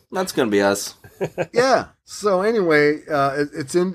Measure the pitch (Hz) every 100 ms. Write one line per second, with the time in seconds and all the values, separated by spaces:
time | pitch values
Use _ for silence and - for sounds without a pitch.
0 | _ 185 190 - 117 101 101 101 - -
1 | - - - - - 233 262 208 98 _
2 | - - 202 185 208 233 170 151 147 151
3 | - 147 139 139 147 156 135 175 185